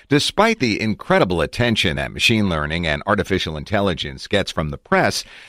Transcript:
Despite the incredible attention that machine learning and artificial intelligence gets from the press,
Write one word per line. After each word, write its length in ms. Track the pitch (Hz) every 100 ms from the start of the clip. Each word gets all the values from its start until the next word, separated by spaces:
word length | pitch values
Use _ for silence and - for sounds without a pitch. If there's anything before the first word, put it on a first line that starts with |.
| -
Despite 520 | 143 - - 220 220
the 200 | 123 98
incredible 600 | 110 98 - 190 120 87
attention 560 | 73 - 120 107 95 71
that 160 | 64
machine 360 | 50 - 110 101
learning 380 | 80 73 82 82
and 160 | 73 -
artificial 500 | 101 87 92 - 76
intelligence 720 | 71 101 98 78 73 67 -
gets 240 | 101 92
from 160 | - 78
the 100 | 71
press, 460 | - 196 123 - - -